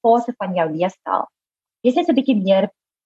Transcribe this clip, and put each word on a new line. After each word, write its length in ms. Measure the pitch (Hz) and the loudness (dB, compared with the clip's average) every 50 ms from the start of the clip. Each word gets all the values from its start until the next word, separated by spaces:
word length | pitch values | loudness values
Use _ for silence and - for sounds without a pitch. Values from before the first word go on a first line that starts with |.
fase 320 | - 226 233 240 240 247 233 - | 2 2 2 2 0 -4 -8 -6
van 160 | 196 185 180 | -6 -4 -2
jou 120 | 175 165 156 | -2 -2 -2
leefstyl. 540 | 151 160 175 190 - _ - - 185 - - - _ _ _ _ _ _ _ _ _ _ - | -2 -2 -4 -4 -4 _ -6 -4 -4 -4 -4 -6 _ _ _ _ _ _ _ _ _ _ -2
Wees 100 | 247 247 | 0 0
net 140 | 339 339 339 | 0 0 0
'n 60 | 254 262 | 0 0
bietjie 240 | 262 - 240 202 | 0 0 0 0
meer 280 | 185 190 190 196 202 196 _ _ _ _ _ _ _ | 2 2 2 2 0 -2 _ _ _ _ _ _ _